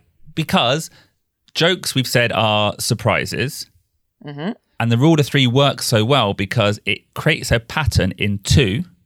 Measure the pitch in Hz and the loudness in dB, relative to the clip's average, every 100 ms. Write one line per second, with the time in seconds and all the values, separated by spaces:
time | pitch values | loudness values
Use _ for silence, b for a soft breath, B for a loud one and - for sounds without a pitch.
0 | _ _ - - 151 185 120 156 - b | _ _ -12 -8 -2 0 2 -2 -4 b
1 | b b _ _ _ - 165 185 - 135 | b b _ _ _ -2 0 0 -2 -4
2 | 120 127 117 - 110 107 104 - - 117 | 0 0 0 0 0 2 0 -2 -6 -2
3 | 110 80 - - 131 - - _ _ _ | 0 -2 -2 -6 -6 -8 -18 _ _ _
4 | _ _ 147 143 180 - _ - 117 117 | _ _ -16 -10 -10 -10 _ -4 0 4
5 | 160 156 131 143 123 131 139 - - 110 | 4 4 2 2 2 4 2 0 0 0
6 | 110 139 104 98 98 - 104 104 101 - | 2 2 2 -2 -2 0 0 0 -4 -6
7 | _ - 156 160 - 117 - 160 143 - | _ -4 -2 -2 0 -2 -2 -4 0 0
8 | 92 - 101 101 - 160 101 120 - _ | 0 -2 -4 -4 2 4 4 0 -6 _